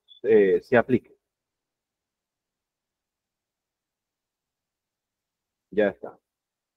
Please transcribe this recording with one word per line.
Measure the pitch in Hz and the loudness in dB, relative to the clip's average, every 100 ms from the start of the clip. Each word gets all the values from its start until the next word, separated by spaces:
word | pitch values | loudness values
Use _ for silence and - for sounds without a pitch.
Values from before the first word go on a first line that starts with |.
| _ - | _ -10
eh, | - 110 98 90 | 0 2 2 0
se | - 120 | 0 -2
apliquen. | 113 123 - _ _ _ _ _ _ _ _ _ _ _ _ _ _ _ _ _ _ _ _ _ _ _ _ _ _ _ _ _ _ _ _ _ _ _ _ _ _ _ _ _ _ _ _ _ _ | 0 -4 -4 _ _ _ _ _ _ _ _ _ _ _ _ _ _ _ _ _ _ _ _ _ _ _ _ _ _ _ _ _ _ _ _ _ _ _ _ _ _ _ _ _ _ _ _ _ _
Ya | 95 101 | -4 -2
está. | - 82 - _ _ _ _ _ | -4 -14 -20 _ _ _ _ _